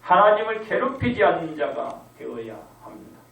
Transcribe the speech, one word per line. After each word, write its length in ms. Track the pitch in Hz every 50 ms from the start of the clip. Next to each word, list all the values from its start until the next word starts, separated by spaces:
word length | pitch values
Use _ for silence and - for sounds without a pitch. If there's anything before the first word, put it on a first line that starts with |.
하나님을 600 | _ - 175 185 202 214 214 214 220 220 220 214 -
괴롭히지 600 | - 180 - - - - - - 123 - 208 202
않는 340 | 180 175 170 165 156 151
자가 460 | 147 - - - - - - - - - - _ -
되어야 400 | 113 - 117 117 113 113 107 101 - - - - -
합니다. 320 | 110 110 107 - - - - - _